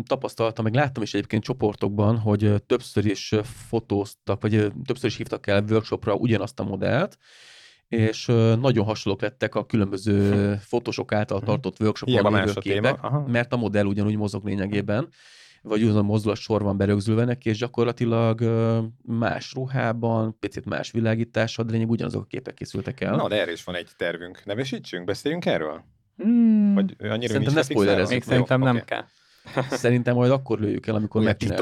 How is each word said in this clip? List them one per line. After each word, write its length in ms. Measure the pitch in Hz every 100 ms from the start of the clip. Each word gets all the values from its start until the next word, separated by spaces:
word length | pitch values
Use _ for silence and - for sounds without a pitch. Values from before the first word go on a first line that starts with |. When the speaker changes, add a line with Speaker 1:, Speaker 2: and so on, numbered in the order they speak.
Speaker 1:
tapasztaltam, 600 | 113 135 117 - 113 113
meg 100 | 110
láttam 300 | 127 143 120
is 100 | 104
egyébként 300 | 101 - 107
csoportokban, 760 | - 131 107 101 101 101 104 117
hogy, 260 | 107 101
ö, 140 | 107 104
többször 480 | - 123 - 107 104
is, 260 | 98 -
ö, 80 | 107
fotóztak, 1000 | 104 - - 113 - 101 101 - - 98
vagy, 140 | 107 107
ö, 120 | 104 85 90
többször 240 | 113 117
is 60 | -
hívtak 300 | 110 107 -
el 160 | 101 107
workshopra 460 | 110 - - 110 101
ugyanazt 440 | 120 107 101 -
a 40 |
modellt, 540 | 101 95 98 120 202 - _ - - - - _ _
és, 400 | 113 110 - -
ö, 280 | 117 113 113
nagyon 260 | 135 120 101
hasonlók 360 | 107 - 98
lettek 340 | 107 - 107 107
a 100 | -
különböző 680 | 113 98 95 104 101 101 101 101
Speaker 2:
Hm. 60 | 101
Speaker 1:
fotósok 520 | - 120 117 113 110
által 260 | 104 104 98
Speaker 2:
Mhm. 80 | 104
Speaker 1:
tartott 340 | 107 101 -
workshopon 320 | 110 - 131
Speaker 2:
Hiába 160 | 120 101
Speaker 1:
lévő 160 | 104 98
Speaker 2:
más 100 | 98
a 60 |
téma. 140 | 98 98
Speaker 1:
képek, 280 | 123 -
Speaker 2:
Aha. 240 | 110 147 135
Speaker 1:
mert 260 | 117 120
a 40 | 123
modell 280 | 107 104 101
ugyanúgy 300 | 101 104 107
mozog 300 | 104 98 104
lényegében, 600 | 98 98 101 101 107 165 _ - - - _
vagy 160 | 107 107
ugyanaz 140 | 113 107
a 60 |
mozdulat 340 | 101 107 107 101
sor 240 | - 104
van 160 | 101 98
berögzülve 480 | 98 104 101 110 123
neki, 240 | 120 117
és 80 | 107
gyakorlatilag, 840 | 120 - 117 117 117 113 113 113
ö, 380 | 113 113 113 113 110 120
más 520 | - 117 113 - -
ruhában, 840 | 135 131 131 117 117 117 113 110 -
picit 260 | 101 - -
más 260 | - -
világítással, 720 | 117 110 113 117 113 113 - 113
de 60 |
lényeg 180 | 113 113
ugyanazok 320 | 117 - 104
a 20 | 101
képek 280 | - 98
készültek 480 | - - 98 - -
el. 140 | 95 131
Speaker 2:
Na, 120 | 110
de 140 | 104
erre 100 | 85
is 120 | 82
van 120 | - 90
egy 140 | 85 -
tervünk. 480 | 87 85 87 - 101
Nevesítsünk, 600 | 104 135 117 - 90 90
beszéljünk 400 | 98 143 170 170
erről? 380 | 107 76 82 - _ _ -
Speaker 3:
Hmm. 560 | 208 240 226 214 208
Speaker 2:
Vagy 220 | 196 196 -
annyira 100 | 107
Speaker 1:
Szerintem 300 | 110 120 107
Speaker 2:
nincs 140 | 131
Speaker 1:
ne 100 | 156
Speaker 2:
fixálva? 180 | 139 131
Speaker 1:
spoilerezzük. 280 | 101 98 101
Speaker 3:
Még 100 | 123
Speaker 2:
Jó, 40 | -
Speaker 3:
szerintem 300 | 127 123 131
nem 140 | 131 117
Speaker 2:
oké. 100 | -
Speaker 3:
kell. 180 | - - _ _ _
Speaker 1:
<laughs> 340 | - 135 131 131
Szerintem 320 | 120 123 120 123
majd 160 | 123
akkor 280 | 135 135 110
lőjük 280 | 104 101 113
el, 80 | 107
amikor 200 | 107 110
Speaker 2:
Olyan 100 | 110
Speaker 1:
megcsináljuk. 300 | 101 107 92